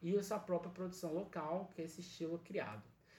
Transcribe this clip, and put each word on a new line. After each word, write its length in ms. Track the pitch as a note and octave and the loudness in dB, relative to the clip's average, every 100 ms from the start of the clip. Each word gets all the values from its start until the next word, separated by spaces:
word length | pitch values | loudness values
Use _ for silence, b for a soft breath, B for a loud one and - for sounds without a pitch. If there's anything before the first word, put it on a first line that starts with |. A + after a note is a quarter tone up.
e 120 | E3+ G3+ | 4 4
a 60 | |
sua 160 | G3 G#3+ | 4 0
própria 320 | - F3 F3 | 4 2 2
produção 420 | - F3+ - E3 | -4 -4 -2 0
local, 580 | D#3+ G3+ F3+ D3+ F3+ G3 | 0 0 -2 2 0 0
que 80 | - | -4
é 40 | E3 | -6
esse 160 | - | -6
estilo 380 | F3 - D#3+ E3+ | -10 -4 -2 -2
criado. 440 | - G3 G#2 G#2+ - - B | -2 -2 -2 -4 -10 -20 B